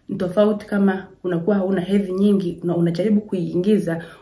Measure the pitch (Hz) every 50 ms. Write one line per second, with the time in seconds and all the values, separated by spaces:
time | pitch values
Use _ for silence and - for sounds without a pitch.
0 | _ - 202 - 185 170 - 214 208 214 208 208 - - 208 202 202 196 190 196
1 | - - - _ - 180 175 170 170 214 202 196 185 196 190 185 180 190 202 202
2 | 190 180 185 190 202 208 202 175 170 175 170 - - 175 165 175 170 170 170 180
3 | 185 220 208 208 - - 196 180 170 165 165 175 180 214 214 180 165 165 165 170
4 | - - - -